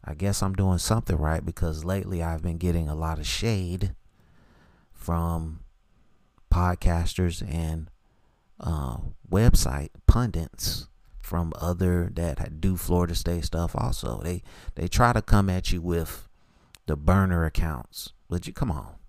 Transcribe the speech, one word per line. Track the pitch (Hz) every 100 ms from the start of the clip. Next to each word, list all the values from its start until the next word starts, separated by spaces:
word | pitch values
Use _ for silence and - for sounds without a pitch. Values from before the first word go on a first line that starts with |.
I | -
guess | 76 98 101
I'm | 98
doing | 95 95 90
something | - 110 - 85
right | 78 80 82
because | - 85 78
lately | 82 95 92 90
I've | 82 80
been | 87 82
getting | 87 85 78
a | 76
lot | 80 80
of | 71
shade | - 107 104 90 90 95 - _ _ _ - _ _ _ _ _
from | - - 85 85 82 80 82 - _ _ _ _ _ _ _ _
podcasters | - 90 90 - 85 82 - 90 87 -
and, | 80 80 80 80 - _ _ _ _ _ _
uh, | - 80 67 58 - - -
website | 92 123 - 69 67 69 - -
pundits | 113 123 82 - - - - - _ - -
from | - 85 82 -
other | 82 87 92 87 85 -
that | 85 -
ha-, | - 78
do | 95 90
Florida | - 87 85
State | 85 - 85
stuff | - 78 85 -
also. | - - - 57
They, | 82 87 - - - -
they | 85
try | - 123
to | 117
come | - 104 98
at | 92 -
you | 90
with | 85 85 80 - - _ _ _ _ - -
the | 73
burner | 76 92 95 87 80
accounts. | - 82 69 - - - - _
But | 87 -
you, |
come | - 131
on. | 76 50 -